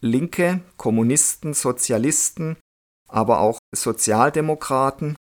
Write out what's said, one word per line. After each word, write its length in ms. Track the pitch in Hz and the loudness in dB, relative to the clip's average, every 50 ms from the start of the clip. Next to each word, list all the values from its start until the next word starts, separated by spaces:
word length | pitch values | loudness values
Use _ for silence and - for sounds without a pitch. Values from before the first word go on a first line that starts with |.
Linke, 600 | - 117 117 127 139 170 - - 175 175 180 185 175 - _ _ | 0 0 0 0 0 -2 -2 0 0 0 0 -2 -4 -8 _ _
Kommunisten, 760 | - 123 110 113 113 117 131 147 - - - - - 160 147 | -2 0 2 2 2 2 2 2 2 0 -2 -4 -6 -6 -6
Sozialisten, 1040 | - - 139 123 - - - 127 107 117 143 156 - - - - - 160 160 160 - _ _ _ _ _ _ _ _ _ _ | -2 -2 -2 -2 -2 -2 -2 0 0 0 0 0 0 -2 -2 -4 -6 -8 -8 -8 -10 _ _ _ _ _ _ _ _ _ _
aber 320 | - 107 110 104 117 80 | -2 -2 2 2 4 4
auch 200 | 90 107 117 - _ _ - | 4 2 2 0 _ _ -8
Sozialdemokraten 1400 | - - 123 117 - - - 107 107 120 143 147 160 156 156 156 151 - - 139 131 135 135 135 - - 151 151 - | -6 -4 -4 -2 -2 0 0 2 4 4 2 2 0 -2 -2 -2 -4 -4 -2 0 2 2 0 0 -2 -6 -6 -6 -8